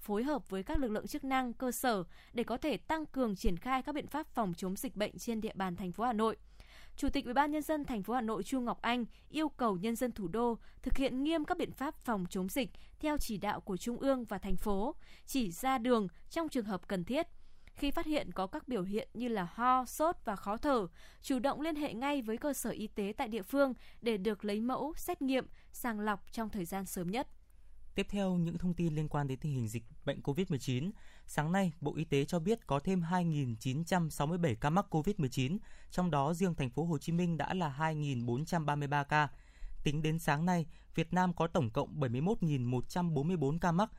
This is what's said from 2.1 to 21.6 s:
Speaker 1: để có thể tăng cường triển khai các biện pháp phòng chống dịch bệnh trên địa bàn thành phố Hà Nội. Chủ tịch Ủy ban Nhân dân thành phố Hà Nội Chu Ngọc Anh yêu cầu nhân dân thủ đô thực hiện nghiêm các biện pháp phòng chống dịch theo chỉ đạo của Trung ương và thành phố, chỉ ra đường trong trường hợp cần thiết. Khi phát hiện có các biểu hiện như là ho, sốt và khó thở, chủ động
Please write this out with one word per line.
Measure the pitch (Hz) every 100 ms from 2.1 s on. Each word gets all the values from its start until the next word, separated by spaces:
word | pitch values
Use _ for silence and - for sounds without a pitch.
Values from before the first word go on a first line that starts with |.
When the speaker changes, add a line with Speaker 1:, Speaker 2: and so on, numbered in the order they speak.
| - -
Speaker 1:
để | -
có | 226 240
thể | 311 196
tăng | - 320 302
cường | 269 233 190
triển | 214 175
khai | 247 262
các | 254
biện | 294 -
pháp | 294 311
phòng | - 196
chống | 170 190 190
dịch | - 190
bệnh | 208 180
trên | 240 220
địa | 214
bàn | - 190 175
thành | 185
phố | 175
Hà | 247
Nội. | 214 220 - - - - - - -
Chủ | 277
tịch | 277
Ủy | 233
ban | 254 294
Nhân | 302
dân | 285 311
thành | 277 226
phố | 190
Hà | 247
Nội | 220 180
Chu | 208 262
Ngọc | 240 185
Anh | 226 247 220 - -
yêu | 302 311
cầu | - 233 185
nhân | 220 233
dân | 254
thủ | 226 180
đô | 214 240 226 - -
thực | 262 -
hiện | 262 254
nghiêm | 285 330
các | 302 359
biện | 247
pháp | - 285 -
phòng | - 208 175
chống | 190 185
dịch | 285 247 - - -
theo | 302 294
chỉ | - 202
đạo | 202 160
của | - 180
Trung | - 240
ương | 269 262
và | 226 190
thành | 202 185
phố, | 220 196 240 330 - - -
chỉ | 269 208
ra | 170 262 262
đường | 240 233 190 - -
trong | 330 320
trường | 262
hợp | 208 185 -
cần | 196
thiết. | 170 269 339 - - - -
Khi | - 285
phát | 320 311
hiện | 302 185
có | 185 190
các | 302 -
biểu | 240
hiện | 185 202 -
như | 208 240
là | 214 175
ho, | - 247 254
sốt | 247 - 320 359
và | - 196
khó | 202 220
thở, | 302 254 180 - - -
chủ | - 254
động | 269 -